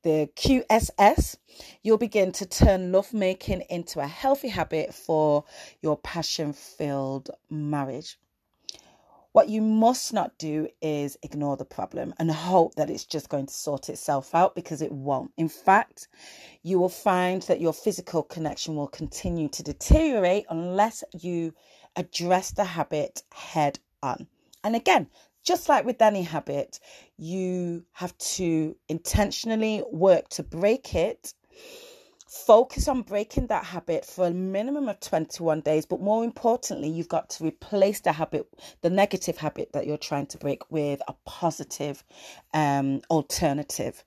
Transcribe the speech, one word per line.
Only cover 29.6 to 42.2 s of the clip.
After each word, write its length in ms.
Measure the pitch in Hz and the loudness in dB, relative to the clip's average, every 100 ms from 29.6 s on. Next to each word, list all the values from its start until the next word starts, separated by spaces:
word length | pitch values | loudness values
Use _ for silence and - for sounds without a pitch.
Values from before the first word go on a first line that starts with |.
| 220 214 - | 0 -2 -6
work 360 | 160 190 170 - | 4 6 6 4
to 140 | - | -10
break 520 | 151 165 202 240 - 175 | -8 0 2 2 -2 0
it. 400 | 190 - - - _ - - - - - _ _ _ | 0 -2 -14 -20 _ -20 -20 -20 -20 -20 _ _ _
Focus 600 | - - 220 262 - - | -6 8 8 8 0 0
on 140 | 262 | -2
breaking 460 | - 208 220 - 247 | -2 -4 -2 -4 -2
that 160 | 202 | -4
habit 420 | 170 180 - 160 - | -4 -10 -4 -4 -4
for 220 | - 180 | -2 0
a 40 | |
minimum 560 | 175 185 190 240 285 262 | 0 -4 -4 -4 -4 -4
of 120 | 202 | -6
twenty-one 600 | - 165 165 - 165 156 | -4 -2 -2 -4 -2 0
days, 260 | 151 156 - | 0 0 0
but 120 | 180 | -4
more 240 | 190 220 | 0 0
importantly, 640 | 233 - 240 - - 185 151 | 0 0 0 0 -4 -6 -4
you've 200 | 165 170 | -4 -4
got 200 | 160 - | -4 -4
to 120 | - | -6
replace 580 | 160 - - 202 196 202 | -6 -6 -4 2 2 2
the 100 | - | -2
habit, 340 | 156 160 151 - - - - | -2 -2 -4 -6 -16 -20 -2
the 80 | 170 | 0
negative 460 | 185 202 185 - - | 4 2 2 -4 -4
habit 360 | 151 - - | -6 -6 -6
that 140 | 147 - | -4 -4
you're 100 | 151 | -6
trying 300 | - 143 143 | -4 -4 -4
to 100 | - | -6
break, 240 | 147 139 - | -6 -6 -4
with 320 | 160 147 139 - | -2 -2 -4 -8
a 80 | - - | -12 -16
positive, 800 | - 170 - 151 - 143 139 _ - | -4 -4 -2 -12 -8 -8 -8 _ -20